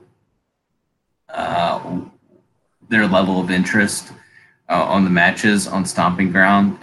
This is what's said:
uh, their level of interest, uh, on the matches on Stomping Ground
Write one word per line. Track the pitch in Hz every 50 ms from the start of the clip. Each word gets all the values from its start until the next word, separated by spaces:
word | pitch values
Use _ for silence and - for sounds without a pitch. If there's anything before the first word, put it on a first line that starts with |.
| _ _ _ _ _ _ _ _ _ _ _ _ _ _ _ _ _ _ _ _ _ _ _ _ _ -
uh, | 82 82 82 82 85 87 85 82 - - - 82 87 87 - - _ _ _ _ _ _ _ _ _ _ _ _ _ _ _ -
their | 117 110 107
level | 95 92 92 95 92 92 92
of | 90 87
interest, | 92 92 92 - - 107 104 101 - - - - - - - _ _ _ _ _ _ _ _ -
uh, | 85 87 78
on | - 87 98 95
the | 92
matches | 90 85 85 92 95 - - 107 104 101 95 -
on | - 98 90
Stomping | 90 - - 85 90 87 92 98 90
Ground | 85 95 92 95 101 101 101 98 87 -